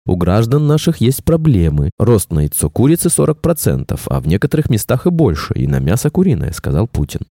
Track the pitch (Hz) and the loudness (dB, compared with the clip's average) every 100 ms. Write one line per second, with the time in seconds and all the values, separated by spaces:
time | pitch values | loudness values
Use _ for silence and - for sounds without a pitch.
0 | - 90 87 101 113 143 147 151 170 160 | -4 -2 2 2 2 2 2 2 0 0
1 | 117 135 - 165 160 104 82 73 71 - | 0 0 0 2 2 4 2 2 -2 0
2 | 104 110 - 80 73 - - - 127 170 | 2 2 2 -2 -2 -2 -2 0 2 2
3 | 175 - 151 151 160 170 - 67 - - | 0 0 0 0 -2 -2 -2 -2 -4 -8
4 | - 67 67 95 143 147 - 107 - 127 | -4 -4 0 0 0 -2 0 -2 -2 -2
5 | 180 170 135 76 - - - 67 67 117 | 0 0 0 0 -4 -4 -2 0 0 0
6 | 151 190 190 98 65 - - 71 113 - | 0 0 2 0 -2 -6 -4 -2 -2 -2
7 | 73 - - | -4 -6 -12